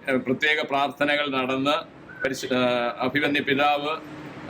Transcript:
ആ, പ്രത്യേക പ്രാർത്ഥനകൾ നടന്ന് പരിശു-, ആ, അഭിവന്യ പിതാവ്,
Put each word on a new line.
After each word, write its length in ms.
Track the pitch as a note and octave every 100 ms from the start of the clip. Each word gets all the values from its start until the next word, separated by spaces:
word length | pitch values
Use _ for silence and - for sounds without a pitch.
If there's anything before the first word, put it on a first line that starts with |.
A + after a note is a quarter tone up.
| -
ആ, 40 | C3
പ്രത്യേക 460 | B2 C3 D3+ D#3
പ്രാർത്ഥനകൾ 680 | D3+ C#3 C#3 - D3 D3 C#3+
നടന്ന് 460 | C3 B2+ C3+ C#3 D#3+ - - - -
പരിശു-, 300 | C3+ C3 -
ആ, 420 | B2+ B2 B2 A#2+ -
അഭിവന്യ 420 | B2+ D3 D3 C#3+
പിതാവ്, 560 | C#3+ C3+ D3 D3 D3 D#3 - - - -